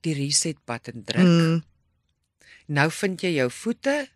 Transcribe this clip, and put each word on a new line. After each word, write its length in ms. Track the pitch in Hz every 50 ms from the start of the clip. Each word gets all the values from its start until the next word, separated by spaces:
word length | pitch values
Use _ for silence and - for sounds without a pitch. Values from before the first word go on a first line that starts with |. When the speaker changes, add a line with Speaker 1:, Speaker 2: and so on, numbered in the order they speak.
Speaker 1:
die 120 | - 165 156
reset 420 | 139 139 143 147 - - 165 151 _ _
button 380 | - 120 117 _ - - 120 101
druk. 180 | - - - 185
Speaker 2:
Mm. 400 | 180 170 170 165 160 165 170 - _ _ _ _ _ _ _ _ _ _ _ _ _ _ _ _ - - - _
Speaker 1:
Nou 220 | - 147 143 143 160
vind 300 | 156 - - 196 185 170
jy 80 | - 180 170
jou 140 | 143 127 123
voete. 560 | - - - 226 240 _ - 277 277 294 277 262 _